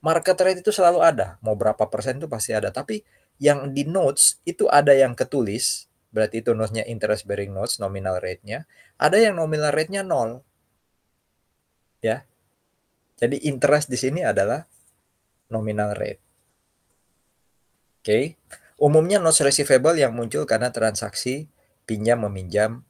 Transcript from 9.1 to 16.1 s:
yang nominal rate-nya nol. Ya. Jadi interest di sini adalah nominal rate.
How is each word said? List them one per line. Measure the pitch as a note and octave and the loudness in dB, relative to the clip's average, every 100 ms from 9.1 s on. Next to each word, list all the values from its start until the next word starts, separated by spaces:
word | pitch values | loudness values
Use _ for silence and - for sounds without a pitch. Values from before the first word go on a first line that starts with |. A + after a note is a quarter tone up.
| G#3+ | 4
yang | A3+ F3+ | 4 2
nominal | D#3+ D#3 D3+ | -2 0 0
rate-nya | C#3+ D#3+ G3 | -2 -2 -6
nol. | F#3+ D3+ A2+ B2 _ _ _ _ _ _ _ _ _ _ _ _ _ _ _ _ | -2 -2 -2 -6 _ _ _ _ _ _ _ _ _ _ _ _ _ _ _ _
Ya. | A2 A#2+ _ _ _ _ _ _ _ _ _ _ | -4 -4 _ _ _ _ _ _ _ _ _ _
Jadi | - C#3 | -2 0
interest | D3+ C3+ C#3+ D3 D3+ | -4 0 2 2 0
di | B2+ | -4
sini | C3 D#3+ | -4 -2
adalah | C#3+ G2 G2+ C3+ - _ _ _ _ _ _ _ _ | -2 0 0 -2 -8 _ _ _ _ _ _ _ _
nominal | A2 G#2+ G#2 G#2 | -8 -6 -4 -4
rate. | G2+ G#2 | -4 -6